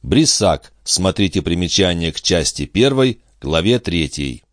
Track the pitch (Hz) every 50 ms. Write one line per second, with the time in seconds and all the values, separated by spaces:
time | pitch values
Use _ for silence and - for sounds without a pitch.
0 | - 65 85 139 156 - - - 104 92 76 69 - - _ _ _ - - -
1 | 92 95 92 - 101 87 - 95 76 - 85 87 90 82 - - 95 90 87 85
2 | 85 80 76 - - - 92 85 73 - - - 71 - - 95 120 139 135 131
3 | 131 131 117 - _ _ _ _ - 69 78 80 87 104 123 120 - - 87 82
4 | 80 69 - - 71 67 60 - _ _